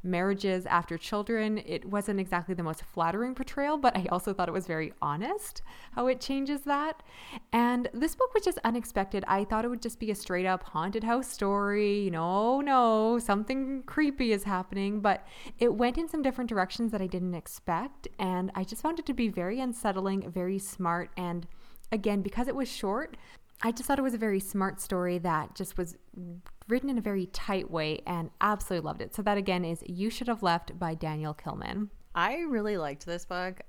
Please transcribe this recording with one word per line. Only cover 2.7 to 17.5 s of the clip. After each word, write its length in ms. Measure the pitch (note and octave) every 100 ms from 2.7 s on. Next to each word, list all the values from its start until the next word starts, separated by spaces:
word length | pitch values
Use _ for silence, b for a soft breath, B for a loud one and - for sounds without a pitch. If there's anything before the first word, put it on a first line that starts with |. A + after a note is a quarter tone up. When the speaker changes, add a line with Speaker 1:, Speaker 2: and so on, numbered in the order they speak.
| D#3+
Speaker 1:
flattering 520 | - - E3 F#3+ A#3+ B3+
portrayal, 420 | C4+ - C#4+ D4+
but 180 | C4 A3
I 120 | F3+
also 220 | F#3 G3
thought 160 | G3 F3
it 40 |
was 140 | F#3 F3+
very 260 | D#3+ D#3 -
honest 600 | D3 D3 A#3+ G#4 - - - B B
how 160 | - B3+
it 120 | B3+
changes 420 | - C#4 C#4 D4
that. 420 | C#4+ C#4+ D4+ D#4 B B B B3+ -
And 360 | A#3 A#3+ B3 A#3+
this 220 | A3+ D#4+ -
book 180 | B4+
was 100 | G#4+
just 160 | F#4+ -
unexpected. 600 | A#3 A#3 A3+ - G3 G3+ -
I 160 | G3
thought 220 | G3+ A3 A#3
it 40 |
would 120 | B3
just 180 | A#3 -
be 120 | G#3+
a 40 | G3+
straight 300 | - F3+ F#3
up 180 | F#3
haunted 400 | - D#3 F3 A3
house 240 | A3+ A#3+ B3+
story. 720 | - G3 G3+ G3+ G#3 G#3 G3+
You 120 | G3
know, 120 | E3
oh 380 | E3+ F#3+ A3+ C4+
no, 580 | C#4+ C4 A#3 A3 A3 A#3+
something 640 | A#3 G3+ A3 C4+ C4 C4+
creepy 480 | B3+ - D4+ C#4 A#3+
is 120 | G#3
happening. 580 | G3 F#3 F#3 G3 G3 G#3
But 240 | G3+ F#3 - B B -
it 140 | A#3+
went 240 | G#3+ A#3+ B3
in 100 | E4
some 140 | D#4+
different 280 | C4 B3+ A#3+
directions 420 | G#3+ F#3 - A3+
that 100 | G#3
I 60 | F#3+
didn't 260 | F3+ F3+
expect. 720 | E3+ -